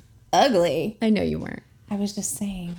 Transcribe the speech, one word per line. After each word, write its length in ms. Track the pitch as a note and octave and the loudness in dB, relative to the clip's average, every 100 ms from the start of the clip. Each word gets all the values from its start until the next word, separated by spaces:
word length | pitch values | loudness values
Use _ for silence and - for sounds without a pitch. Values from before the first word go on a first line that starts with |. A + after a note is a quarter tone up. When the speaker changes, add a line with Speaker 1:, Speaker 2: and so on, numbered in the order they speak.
| - - _ | -20 -20 _
Speaker 1:
ugly. 680 | E3+ C#4 G3+ E3+ D3 G#3 - | 4 6 4 2 0 -2 -2
Speaker 2:
I 100 | A3 | 2
know 120 | G#3 | 2
you 160 | F3 D#3 | 0 -4
weren't. 240 | G1+ G1+ - _ - | -6 -12 -16 _ -10
Speaker 1:
I 20 | G3+ | -4
was 160 | G3+ | -4
just 220 | G3+ - - | -4 -8 -6
saying, 380 | G3+ F#3 F3 | -8 -8 -10